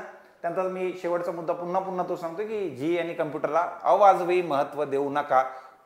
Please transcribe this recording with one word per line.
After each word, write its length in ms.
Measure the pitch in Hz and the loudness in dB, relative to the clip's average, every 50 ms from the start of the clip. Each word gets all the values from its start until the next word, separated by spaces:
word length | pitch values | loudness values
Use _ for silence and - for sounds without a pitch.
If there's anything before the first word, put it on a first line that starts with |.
| - - - - - - _ _ | -8 -10 -16 -20 -20 -20 _ _
त्यानंतर 200 | - 170 165 190 | -6 -4 -2 -2
मी 380 | 185 185 185 185 185 185 175 - | -2 -2 -2 -4 -4 -4 -4 -4
शेवटचा 300 | - 170 175 175 175 185 | -4 -2 -2 -2 -2 -4
मुद्दा 220 | 170 170 165 165 170 | -6 -6 -4 -4 -4
पुन्हा 280 | 170 175 175 180 190 | -4 -4 -2 -2 -2
पुन्हा 240 | 180 185 185 180 170 - | -2 -2 -4 -4 -2 -2
तो 60 | 175 | -4
सांगतो 280 | - 170 165 165 190 214 | -6 -6 -8 -6 -6 -6
की 260 | 214 226 208 190 160 | -6 -4 -4 -4 -6
जी 300 | 127 120 143 165 175 175 | -6 -4 -2 -2 0 0
आणि 140 | 165 170 165 | -2 -4 -2
कम्प्युटरला 640 | 170 160 147 143 151 143 147 147 165 175 - - - - | -4 -4 -4 -4 -4 -2 0 2 2 0 0 -4 -2 2
अवाजवी 580 | 151 175 196 208 196 190 175 180 170 180 185 | 4 6 8 8 8 8 8 4 2 2 2
महत्त्व 420 | 175 160 143 135 151 - - 143 151 | 2 0 0 0 0 0 -2 -4 -4
देऊ 260 | 139 135 139 143 139 | -2 0 -2 -2 0
नका. 400 | 139 147 139 - 131 127 113 - - - - - - _ _ | 0 -2 0 4 4 4 4 2 -2 -12 -18 -20 -20 _ _